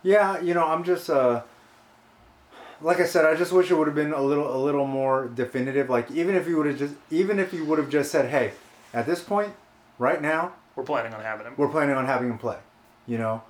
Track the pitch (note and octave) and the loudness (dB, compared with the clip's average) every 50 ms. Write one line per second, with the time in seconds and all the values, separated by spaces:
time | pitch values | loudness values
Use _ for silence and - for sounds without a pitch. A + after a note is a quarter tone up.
0 | - F#3 G3+ G#3+ G3+ G3 F#3+ F3+ F3+ E3+ E3+ F3 E3 D#3+ D#3+ D#3+ E3+ F3+ F3+ F3 | 4 4 4 6 4 4 0 -2 -2 0 2 2 2 2 0 0 2 0 0 0
1 | - - D#3 C#3 B2+ B2 A#2+ A#2 - - - - - - - - _ _ _ _ | 0 0 2 4 4 4 2 0 -4 -10 -20 -20 -20 -20 -20 -20 _ _ _ _
2 | _ _ _ _ - _ _ _ _ _ - - - - - - D3+ E3 F3 F3 | _ _ _ _ -20 _ _ _ _ _ -20 -20 -20 -20 -20 -6 0 0 2 2
3 | F3 E3+ - E3+ D#3 D#3 D#3+ E3 F3 E3+ F3+ F#3 F3+ F3+ F3+ D#3 D#3 D3 C#3+ D3 | 2 2 4 4 4 4 4 2 0 4 4 4 4 4 2 2 2 0 0 -2
4 | D3+ D3+ D#3 C#3 C#3 C#3 D3 D3 D3+ C#3 B2+ C3 C3+ D3 C#3+ C#3+ C#3 C3+ C3+ C3+ | -2 -2 -2 0 0 0 0 0 0 -2 -2 -2 0 0 0 0 0 0 -2 -2
5 | C3+ C3+ C3+ C3+ C3 A#2 A#2+ A#2+ A#2+ B2 - C3 B2+ C3+ C3 C#3 C3+ B2+ B2+ A#2+ | 0 2 2 0 0 -4 -4 -4 -6 -4 -2 -4 -4 0 0 0 0 2 0 0
6 | A#2 - C#3+ D#3+ E3+ F#3+ G3 F3+ - E3+ E3+ D#3 D3 D3 C#3 B2+ C#3+ C#3+ C#3+ - | 0 -2 -2 -2 0 2 2 0 0 2 0 0 0 0 0 -2 -4 -6 -6 -14
7 | - _ D#3 E3 F#3+ G3 G#3 G3 F#3 F#3 F#3+ E3 D#3+ D3+ D#3 D#3 C#3+ B2+ C#3 D3+ | -12 _ 0 0 2 2 2 0 0 -2 -4 -6 -2 0 0 0 0 0 0 0
8 | C#3 - - D#3 C3+ B2 D3 C#3 A#2+ G2+ - - - - - - - - - - | 0 2 0 0 0 2 0 0 0 0 -4 -12 -20 -20 -20 -20 -20 -8 -6 -4
9 | - D3+ F3 F3 - - G3+ G#3 G#3 G3+ G3+ - _ _ _ _ _ _ _ - | -2 -2 -4 -4 -4 -2 -2 -2 -2 -4 -8 -16 _ _ _ _ _ _ _ -2
10 | B2 C3+ E3+ D#3 D3 D3+ D#3+ D#3+ F3 F3+ - - _ _ _ D3 B2+ D3+ D3 B2 | 0 0 0 0 0 -2 0 -2 -2 -4 -8 -16 _ _ _ -10 -6 -4 -4 -4
11 | A2+ A2+ A2 G#2+ G#2+ A2 A2 A2 A2 A#2+ C3+ - - - D3+ D#3 D3 C#3+ C#3 C3 | -4 -6 -10 -10 -8 -8 -8 -8 -10 -12 -2 -2 -2 0 2 0 2 2 0 0
12 | B2+ C3 C3+ B2 B2 B2 A2+ G#2 - A#2 G2+ - - _ _ _ _ _ _ _ | 0 0 0 0 0 -2 -4 -4 -6 -8 -8 -8 -14 _ _ _ _ _ _ _
13 | _ - A#2+ A2+ A2+ A2 A2 A2+ - | _ -6 -4 -4 -2 -4 -4 -6 -10